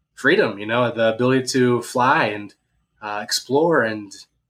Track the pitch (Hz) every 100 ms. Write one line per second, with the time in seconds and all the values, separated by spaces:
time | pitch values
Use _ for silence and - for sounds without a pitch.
0 | _ - 135 175 143 101 107 117 120 -
1 | 113 110 123 131 127 131 123 120 113 127
2 | 127 151 120 104 104 - _ _ _ _
3 | 107 104 107 - - 135 165 156 113 107
4 | 101 - - _